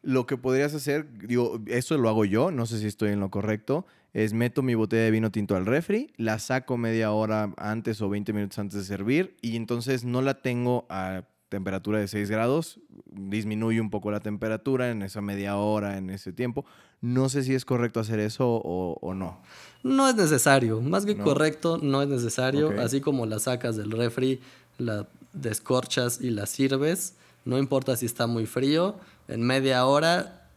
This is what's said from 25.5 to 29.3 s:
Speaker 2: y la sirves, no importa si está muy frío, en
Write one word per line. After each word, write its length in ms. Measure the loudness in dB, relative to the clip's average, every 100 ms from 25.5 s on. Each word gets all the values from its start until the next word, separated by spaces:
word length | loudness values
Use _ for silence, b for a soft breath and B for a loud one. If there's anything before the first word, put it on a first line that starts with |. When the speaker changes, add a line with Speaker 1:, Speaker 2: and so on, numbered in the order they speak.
| -4 0 0 0 0 0 -2
Speaker 2:
y 100 | -2
la 160 | -2 -4
sirves, 680 | 0 2 2 0 0 -6 b b b
no 140 | -2 0
importa 380 | 2 0 0 -2
si 100 | -2
está 200 | -2 -2
muy 200 | 0 -2
frío, 500 | 0 2 2 2 -2 B B
en 140 | -8